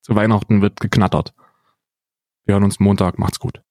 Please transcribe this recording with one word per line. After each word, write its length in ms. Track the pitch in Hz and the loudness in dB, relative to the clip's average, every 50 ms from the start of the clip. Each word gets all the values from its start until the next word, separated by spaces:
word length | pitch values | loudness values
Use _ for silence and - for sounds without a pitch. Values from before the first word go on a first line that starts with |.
zu 120 | _ - 113 | _ -2 0
Weihnachten 480 | 104 104 110 110 101 - - 113 101 | 0 2 2 0 0 0 0 0 2
wird 200 | 98 101 - - | 2 0 -2 -6
geknattert. 520 | - 104 - 113 98 90 - 78 - - _ _ _ _ _ _ _ _ _ _ _ _ _ _ _ _ _ _ _ _ _ _ _ | -8 -2 0 0 0 2 0 -2 -4 -6 _ _ _ _ _ _ _ _ _ _ _ _ _ _ _ _ _ _ _ _ _ _ _
Wir 120 | - 101 | 0 0
hören 100 | 101 101 | 2 2
uns 160 | 101 - - | 0 0 2
Montag, 360 | 101 101 101 - 98 87 - | 2 2 2 2 0 -2 -2
macht's 220 | - - - - - | -4 -6 -6 -6 -8
gut. 220 | - 123 - - _ _ | -10 -12 -12 -12 _ _